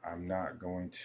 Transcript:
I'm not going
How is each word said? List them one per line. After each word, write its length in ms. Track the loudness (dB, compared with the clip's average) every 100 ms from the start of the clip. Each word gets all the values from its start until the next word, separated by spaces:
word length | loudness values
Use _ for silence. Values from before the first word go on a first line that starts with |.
I'm 240 | -4 -2 2
not 320 | 2 2 0
going 300 | 0 0 0 -4